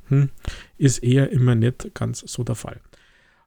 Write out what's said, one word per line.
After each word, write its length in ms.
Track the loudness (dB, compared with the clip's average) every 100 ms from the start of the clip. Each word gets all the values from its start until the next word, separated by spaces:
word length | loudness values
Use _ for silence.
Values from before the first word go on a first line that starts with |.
| 0
hm, 240 | 2 2 -2 -12 -12 -16 0
ist 200 | 2 2
eher 340 | 2 2 2
immer 240 | 2 4 4
nicht 360 | 2 -2 -10
ganz 280 | -6 -6 -6
so 240 | -10 -8
der 100 | -6
Fall. 260 | -6 -8 -16 -20 _ _ _ _ _